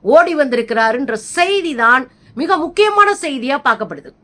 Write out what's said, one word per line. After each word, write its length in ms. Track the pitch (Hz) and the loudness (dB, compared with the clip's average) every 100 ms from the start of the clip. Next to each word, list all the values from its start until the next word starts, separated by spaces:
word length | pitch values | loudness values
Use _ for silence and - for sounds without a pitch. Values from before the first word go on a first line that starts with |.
ஓடி 320 | 190 294 349 | 4 4 4
வந்திருக்கிறாருன்ற 760 | 320 277 240 214 226 226 240 262 | 0 0 0 -2 0 0 0 -4
செய்தி 640 | 220 - - 359 403 339 | -6 -6 -2 0 0 -4
தான் 340 | 247 226 254 254 _ _ | 0 2 2 0 _ _
மிக 220 | - 330 370 | -8 -2 -2
முக்கியமான 600 | 311 370 427 415 415 403 | -2 2 2 4 2 2
செய்தியா 380 | 330 269 240 277 | -4 -6 -4 -2
பார்க்கப்படுது. 460 | 254 208 170 147 - _ | -2 -2 -4 -10 -16 _